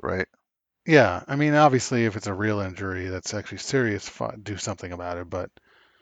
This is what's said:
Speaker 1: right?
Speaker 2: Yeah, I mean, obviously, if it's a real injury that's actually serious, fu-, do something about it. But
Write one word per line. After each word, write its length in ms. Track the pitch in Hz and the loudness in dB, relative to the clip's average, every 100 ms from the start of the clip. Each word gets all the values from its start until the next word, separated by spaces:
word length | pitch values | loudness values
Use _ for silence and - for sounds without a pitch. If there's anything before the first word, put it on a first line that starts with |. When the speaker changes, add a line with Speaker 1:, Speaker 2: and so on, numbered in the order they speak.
Speaker 1:
right? 240 | - 92 - _ _ _ _ _ - | -4 -2 -4 _ _ _ _ _ 4
Speaker 2:
Yeah, 340 | 151 107 90 - | 6 6 2 -4
I 80 | 139 | 0
mean, 180 | 151 | 2
obviously, 520 | 147 151 131 - 123 113 | 6 6 6 2 0 0
if 100 | 101 | 0
it's 100 | 101 | -4
a 80 | |
real 280 | 95 107 104 | -2 0 0
injury 480 | 95 92 98 92 92 | -4 -6 -6 -4 -4
that's 260 | 92 - 104 | -6 -6 -8
actually 240 | - 95 | -8 -10
serious, 500 | - 135 117 101 - | -2 0 0 -2 -6
fu-, 220 | - 113 117 | -8 -8 -8
do 160 | 104 92 | -10 -8
something 340 | - 95 90 | -8 -8 -8
about 260 | 87 87 87 | -8 -6 -8
it. 120 | 87 | -6
But 220 | 92 92 _ _ _ _ _ | -8 -8 _ _ _ _ _